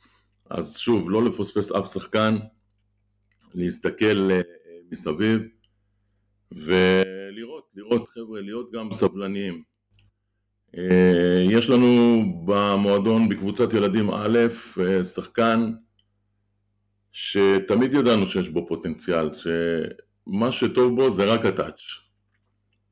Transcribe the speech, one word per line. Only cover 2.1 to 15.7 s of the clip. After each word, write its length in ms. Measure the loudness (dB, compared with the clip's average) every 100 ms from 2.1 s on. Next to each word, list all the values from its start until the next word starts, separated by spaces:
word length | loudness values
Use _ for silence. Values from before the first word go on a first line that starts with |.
| 0 2 0 -4 _ _ _ _ _ _ _ _ _ _
להסתכל, 760 | -6 -6 -4 -6 0 0 2 2
אה, 100 | 0 -2 -10 -20 -20 -18
מסביב, 580 | -10 -6 -2 0 0 -2 -14 _ _ _ _ _ _ _ _ -20
ולראות, 1160 | -12 0 2 4 4 2 -4 -14 -14 -16 -18 -20
לראות, 340 | -14 -2 -2 -2
חבר'ה, 320 | -14 -12 -10
להיות 320 | -10 -10 -10
גם 200 | -12 -10
סבלניים. 720 | -2 -2 -2 -8 -6 -8 -10 -14 _ _ _ _ _ _ _ _ _ _ -8
אה, 680 | 2 4 6 4 4 2 4
יש 200 | 2 4
לנו 520 | 4 6 6 4 4 0 -4 -2
במועדון, 840 | 0 2 2 2 2 2 2 2
בקבוצת 460 | 0 -4 0 0
ילדים 360 | 2 2 2 0
א', 280 | -2 0 2 2 -2 -10 -4
אה, 240 | 0 0
שחקן 680 | -2 -6 -8 -2 2 2 0